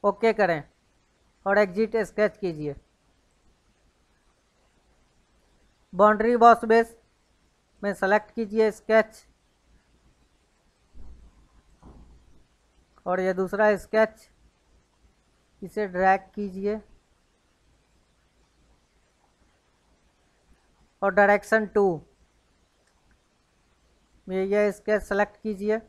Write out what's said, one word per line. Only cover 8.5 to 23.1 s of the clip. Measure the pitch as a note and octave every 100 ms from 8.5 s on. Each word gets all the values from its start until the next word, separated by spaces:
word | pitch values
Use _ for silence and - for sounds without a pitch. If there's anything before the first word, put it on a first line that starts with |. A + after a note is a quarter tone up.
| G#3+ A3
स्केच | G#3 - A3 G#3+ - _ _ _ _ _ _ _ _ _ _ _ _ _ _ _ _ _ - - - - _ _ _ _ _ - - - - _ - _ _ _ _ _ _ -
और | F#3
ये | F#3
दूसरा | F#3 F#3 G3+ G#3+ G3
स्केच, | - G#3+ A3 - _ _ _ _ _ _ _ _ _ _ _ _ _ _
इसे | F#3+ G#3+ G#3
ड्रैग | F3+ F#3+ F#3+ F#3+
कीजिए | - G3+ F#3+ G3+ G#3+ - - _ _ _ _ _ _ _ _ _ _ _ _ _ _ _ _ _ _ _ _ _ _ _ _ _ _ _ _ _ _ _ _ _ _ _ _ _ _ _ _
और | G3
डायरेक्शन | F#3+ G3+ G3+ - A3 G#3
टू | G#3+ G3 D#3 - _ _ _ _ _ _ _ _ _ _